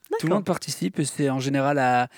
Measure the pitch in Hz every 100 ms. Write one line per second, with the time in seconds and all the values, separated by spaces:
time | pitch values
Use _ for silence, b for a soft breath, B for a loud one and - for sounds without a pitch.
0 | - 440 160 202 185 170 - - 185 185
1 | 143 - 139 131 131 139 135 143 127 123
2 | 123